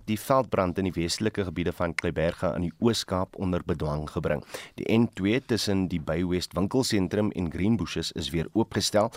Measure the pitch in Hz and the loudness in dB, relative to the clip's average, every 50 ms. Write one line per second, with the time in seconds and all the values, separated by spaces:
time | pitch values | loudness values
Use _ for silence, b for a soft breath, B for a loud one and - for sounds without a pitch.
0 | - - 110 - - - 135 135 123 92 - 101 95 90 82 95 95 92 78 85 | 0 -2 -2 -2 2 2 2 2 2 2 2 2 2 2 2 2 0 0 0 0
1 | 85 85 - - 107 107 - 101 95 90 78 87 85 87 85 - 87 82 78 - | 0 0 0 0 -2 -2 0 -2 -4 -2 -2 -2 0 0 0 -2 -2 -4 -2 -2
2 | - 87 76 80 80 85 - - 95 85 - 82 87 82 - - 110 117 110 - | -2 -2 0 2 0 0 0 0 -2 -2 0 0 -2 -4 -2 2 2 2 2 2
3 | - - 92 90 92 - - - 95 92 90 85 76 90 85 73 80 76 73 76 | -2 -2 -2 -2 -2 -4 -6 -4 -2 0 0 -2 0 -2 -2 -2 -2 -2 -2 -4
4 | 76 73 - 87 76 76 76 65 - B B B B B B B - - 104 113 | -4 -4 -4 -2 -2 0 -2 -2 -4 B B B B B B B -2 2 4 4
5 | 120 110 - - 92 101 113 139 - - 117 101 - 104 98 95 92 80 90 82 | 4 2 0 0 0 2 2 0 0 0 -2 0 0 0 0 0 0 0 -2 -4
6 | 71 80 78 85 92 87 90 90 - - - 87 98 98 - 131 123 - 113 101 | -2 -2 -2 0 0 0 0 -2 -2 -2 -2 -2 0 0 2 0 0 2 2 2
7 | 92 82 - 104 104 101 - - 90 80 - - 90 110 117 95 82 78 - 82 | 2 2 0 0 0 0 0 -2 -4 -2 -2 0 2 2 2 2 0 -2 -4 -4
8 | 80 - - - 78 67 76 82 78 - - 107 113 - - 107 - - - 104 | -6 -4 -4 -6 -6 -2 -2 -2 -2 0 2 0 0 2 0 -2 0 2 4 2
9 | 107 120 B | 2 2 B